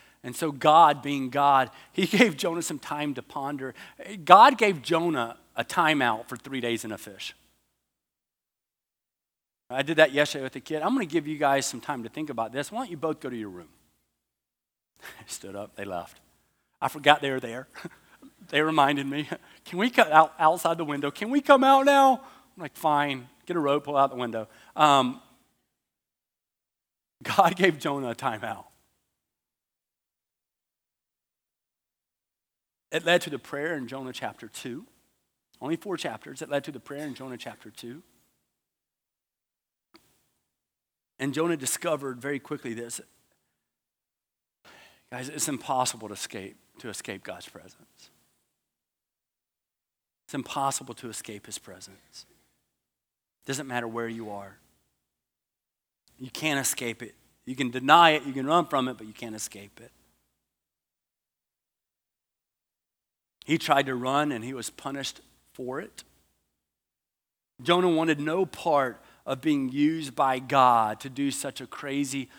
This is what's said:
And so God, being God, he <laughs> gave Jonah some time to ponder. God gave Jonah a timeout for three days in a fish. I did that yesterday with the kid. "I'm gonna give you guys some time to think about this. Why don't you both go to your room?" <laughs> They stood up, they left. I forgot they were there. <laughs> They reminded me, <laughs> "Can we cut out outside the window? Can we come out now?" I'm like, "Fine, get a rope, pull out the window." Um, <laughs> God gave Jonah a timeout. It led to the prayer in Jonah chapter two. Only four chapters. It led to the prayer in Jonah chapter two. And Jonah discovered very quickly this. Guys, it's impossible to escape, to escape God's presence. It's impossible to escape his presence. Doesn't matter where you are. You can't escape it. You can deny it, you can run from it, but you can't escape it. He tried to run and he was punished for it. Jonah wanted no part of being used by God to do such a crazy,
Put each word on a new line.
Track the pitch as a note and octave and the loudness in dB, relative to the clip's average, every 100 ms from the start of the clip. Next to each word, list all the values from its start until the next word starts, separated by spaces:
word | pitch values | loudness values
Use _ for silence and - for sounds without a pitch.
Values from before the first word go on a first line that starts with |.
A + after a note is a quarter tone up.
| - _ | -20 _
And | B2 | -14
so | - D#3+ | -6 -6
God, | C#3 D3+ D#3 D#3+ C#3+ | 2 6 10 10 6
being | C#3+ C#3+ B2+ | -2 -6 -4
God, | C3+ C#3+ C3+ B2+ - - | 0 4 4 2 -4 -10
he | - F#3 | -4 0
<laughs> | G3+ | 4
gave | A3+ C#3+ | 4 4
Jonah | F3+ E3+ | -4 -4
some | D#3+ D3 | -6 -8
time | - D3 D3 | -8 -6 -6
to | B2+ | -6
ponder. | - D3 C#3 C#3+ C3 - - - - G#3 | -10 -8 -8 -8 -10 -14 -20 -18 -16 -4
God | D3+ F#3+ B3+ C4 | 10 12 12 8
gave | G#3 E3 | 2 0
Jonah | A#2 E3 E3+ C#3+ A#2 - _ | -2 0 0 -2 -4 -8 _
a | - | -10
timeout | - - D#3+ D3 B2 A2 A#2 | -4 2 2 4 2 0 -6
for | B2 | -14
three | - C3+ | -10 -6
days | A#2+ A#2 | -2 -4
in | A2+ | -6
a | G#2 | -10
fish. | G#2+ F#2+ - - _ _ _ _ _ _ _ _ _ _ _ _ _ _ _ _ _ _ _ _ _ _ - | -12 -16 -16 -16 _ _ _ _ _ _ _ _ _ _ _ _ _ _ _ _ _ _ _ _ _ _ -6
I | B2+ | -4
did | C#3 D#3 | 0 6
that | D#3 | 6
yesterday | C#3 D3 C#3+ | 6 0 -2
with | C3 | -8
the | C3+ | -8
kid. | - D#3 | -8 -4
"I'm | E3+ | 0
gonna | C4 F3 | 0 0
give | D#3+ D3 | -2 -2
you | D3 | 0
guys | C#3+ C#3 C3 | 2 2 0
some | A#2+ | -6
time | - C3+ | -8 -8
to | A2+ | -8
think | D3+ D3+ | -10 -8
about | A#2 A2+ | -6 -6
this. | B2+ C#3+ | -6 -8
Why | A3 | -8
don't | B3 | -10
you | D#3+ | -6
both | D#3+ D#3 | -6 -6
go | C3+ | -8
to | A#2+ | -10
your | G#2 | -10
room?" | F2+ D#2+ _ _ _ _ _ _ _ _ _ _ _ _ _ | -14 -20 _ _ _ _ _ _ _ _ _ _ _ _ _
<laughs> | - - | -20 -20
They | - | -18
stood | - G2 | -16 -12
up, | G2 G#2 - | -12 -12 -12
they | |
left. | G2 F2 E2+ - _ _ _ _ _ _ | -8 -8 -10 -16 _ _ _ _ _ _
I | - | -6
forgot | D#3 C#3+ D3 | 0 4 4
they | C#3+ | 2
were | C3 | -4
there. | B2 A#2+ C3+ - | -6 -12 -14 -16
<laughs> | - - _ _ - _ - | -18 -18 _ _ -20 _ -4
They | D3 | 0
reminded | D#3 D#3 C#3 C#3+ C#3 | 2 2 2 2 -4
me, | C#3+ D3 - - | -8 -8 -12 -16
<laughs> | - | -20
"Can | - F3 | -10 -2
we | A#3+ | 0
cut | B3 D#3 | 2 6
out | D#3 D#3 - | 6 6 4
outside | D#3+ F3 E3 E3 | 2 4 0 -2
the | |
window? | D3+ C#3+ C#3+ | -2 -4 -4
Can | - G#3+ | -4 -2
we | C#4+ | 2
come | - C4+ | 6 6
out | C4 C4+ | 8 6
now?" | C#4 C#4 C4+ B3 - - _ - | 6 6 6 4 -4 -20 _ -14
I'm | |
like, | D#3 - | -14 -4
"Fine, | D#3+ D3 C#3+ C3 B2+ _ - | 0 2 2 -4 -10 _ -6
get | E3+ | -2
a | |
rope, | C#3+ C#3+ | 0 0
pull | C#3+ D3 | 0 2
out | C3+ | 2
the | B2+ | 2
window." | A#2+ A2 G#2+ - - - | -4 -4 -8 -14 -10 -4
Um, | D3+ C#3 B2+ C3 - _ _ _ _ _ _ _ _ _ _ _ _ _ _ _ _ _ _ _ | 0 2 0 -6 -16 _ _ _ _ _ _ _ _ _ _ _ _ _ _ _ _ _ _ _
<laughs> | |
God | - - F3 F3+ | 0 4 4 4
gave | F#3 D3 | 2 2
Jonah | D3+ C#3 B2+ | -2 -4 -4
a | |
timeout. | A#2 C3+ G#2+ A2 G2 - _ _ _ _ _ _ _ _ _ _ _ _ _ _ _ _ _ _ _ _ _ _ _ _ _ _ _ _ _ _ _ _ _ _ _ _ _ _ _ _ _ _ | -4 -4 -4 -6 -10 -14 _ _ _ _ _ _ _ _ _ _ _ _ _ _ _ _ _ _ _ _ _ _ _ _ _ _ _ _ _ _ _ _ _ _ _ _ _ _ _ _ _ _
It | D#3 | -2
led | E3 F3 | 2 2
to | D#3+ | 2
the | C3+ | -8
prayer | - C#3+ D#3 D#3 | -8 -8 -6 -6
in | A#2+ | -8
Jonah | C3+ C3 | -10 -12
chapter | - A#2+ - A2 | -10 -10 -10 -16
two. | - C3 C3 A#3 _ _ _ _ _ _ _ | -14 -12 -12 -14 _ _ _ _ _ _ _
Only | C3 E3 | -8 -6
four | G3+ E3+ | -6 -8
chapters. | C#3+ A2 - C3+ | -8 -10 -14 -14
It | D3 | -6
led | C#3+ | -6
to | D3 | -6
the | B2+ | -12
prayer | - C#3+ D3+ | -14 -12 -12
in | |
Jonah | A#2+ C3+ B2 | -12 -14 -14
chapter | B2 G#2 A2 | -14 -16 -20
two. | - A#2+ C#3+ - _ _ _ _ _ _ _ _ _ _ _ _ _ _ _ _ _ _ _ _ _ _ _ _ _ _ _ _ _ _ - | -18 -16 -16 -20 _ _ _ _ _ _ _ _ _ _ _ _ _ _ _ _ _ _ _ _ _ _ _ _ _ _ _ _ _ _ -8
And | C#3 | -6
Jonah | C#3+ E3+ D#3+ | -2 -2 -2
discovered | B2+ - F3 D3 C#3 B2 | -4 -6 -4 -4 -6 -10
very | C#3 C#3 | -8 -8
quickly | - D3 B2+ | -8 -10 -10
this. | A2+ A#2 - - _ _ _ _ _ _ _ _ _ _ _ _ _ _ _ - - - _ _ | -10 -10 -14 -16 _ _ _ _ _ _ _ _ _ _ _ _ _ _ _ -20 -20 -20 _ _
Guys, | B2 B2+ | -14 -12
it's | D3+ D#3 | -6 -6
impossible | C3 - C3 B2+ A2+ G#2+ | -6 -2 0 0 -4 -10
to | |
escape, | G2+ - A2 G2 - _ - | -12 -12 -12 -14 -18 _ -18
to | A#2 | -14
escape | G2+ - G2 | -12 -12 -12
God's | - F2 - | -12 -16 -18
presence. | E2+ F2+ - _ _ - _ _ _ _ _ _ _ _ _ _ _ _ _ _ _ _ _ _ _ _ _ - | -20 -20 -20 _ _ -20 _ _ _ _ _ _ _ _ _ _ _ _ _ _ _ _ _ _ _ _ _ -12
It's | |
impossible | C#3+ B2 C#3+ C#3 - B2 | -10 -6 -4 -2 -2 -8
to | A2+ A#2+ | -14 -14
escape | G#2+ - G#2 - | -12 -14 -16 -14
his | - | -16
presence. | - F#2 G2 F#2+ _ - - _ _ _ _ _ _ _ _ _ _ _ - | -16 -20 -20 -20 _ -20 -20 _ _ _ _ _ _ _ _ _ _ _ -10
Doesn't | C3+ C3+ | -8 -6
matter | B2 A#2 | -6 -6
where | A2+ A#2 | -6 -8
you | A2+ G#2+ | -8 -10
are. | G2+ G2 - _ _ _ _ _ _ _ _ _ _ _ _ _ _ _ _ | -12 -14 -20 _ _ _ _ _ _ _ _ _ _ _ _ _ _ _ _
You | B2+ | -16
can't | - D#3 C#3 | -6 -4 -2
escape | B2+ - A#2+ A2 | -2 -4 -6 -8
it. | A2+ - _ _ | -14 -20 _ _
You | - B2+ | -10 -6
can | C3 | -4
deny | B2+ C3+ E3 E3 | -2 6 8 8
it, | D3+ | 4
you | C#3+ | -2
can | C3+ C3+ | -6 0
run | E3+ D3+ | 2 2
from | C#3+ B2+ | -2 -2
it, | A#2+ | -6
but | A2 | -16
you | |
can't | G#2+ A#2 | -16 -14
escape | G#2+ - G2+ G2+ - | -12 -12 -14 -20 -20
it. | A#2 _ _ _ _ _ _ _ _ _ _ _ _ _ _ _ _ _ _ _ _ _ _ _ _ _ _ _ _ _ _ _ _ _ _ _ | -20 _ _ _ _ _ _ _ _ _ _ _ _ _ _ _ _ _ _ _ _ _ _ _ _ _ _ _ _ _ _ _ _ _ _ _
He | - D#3+ | -4 -2
tried | - C#3 C#3 | 2 2 2
to | B2+ | -2
run | B2+ C#3 D3 | -2 0 0
and | A#2+ | -4
he | A#2+ | -8
was | C3 A2+ | -10 -12
punished | - C#3 C#3 C3+ - - _ _ | -12 -12 -10 -10 -12 -20 _ _
for | - B2+ C3+ | -14 -10 -10
it. | G#3+ - - _ _ _ _ _ _ _ _ _ _ _ _ _ _ - | -10 -16 -20 _ _ _ _ _ _ _ _ _ _ _ _ _ _ -8
Jonah | B2 F3+ F3+ | 0 2 4
wanted | D#3+ E3 D3 | 2 2 0
no | D3+ F3 F#3+ | -2 -2 -2
part | - E3+ D3 B2+ G#2+ - _ - | -4 0 2 0 -4 -18 _ -8
of | C3 | -4
being | D3+ C#3+ C3 | 0 0 0
used | C3+ D3 D#3+ C#3 | 0 0 0 -4
by | B2 C3+ C3 | -2 0 0
God | C3 C#3 B2+ A#2 A2 G#2+ | 2 6 6 6 4 -2
to | C#3 | -10
do | B2+ C#3 | -4 -4
such | - C#3+ - | -4 -8 -10
a | B2 | -14
crazy, | - C#3+ C#3 C#3 C#3 B2 | -12 -6 -4 -4 -6 -10